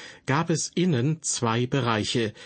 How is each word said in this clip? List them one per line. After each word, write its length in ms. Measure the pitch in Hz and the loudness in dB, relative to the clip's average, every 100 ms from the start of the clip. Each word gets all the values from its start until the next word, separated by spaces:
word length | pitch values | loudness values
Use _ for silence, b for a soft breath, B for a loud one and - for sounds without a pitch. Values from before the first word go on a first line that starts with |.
| B B - | B B 0
gab 240 | 143 170 | 0 2
es 240 | 156 - - | -2 -2 0
innen 480 | 185 123 135 160 | 2 2 2 -2
zwei 420 | - - 117 117 127 | -4 -2 0 0 0
Bereiche, 680 | 139 120 110 101 123 107 - | 0 2 0 0 0 -2 -4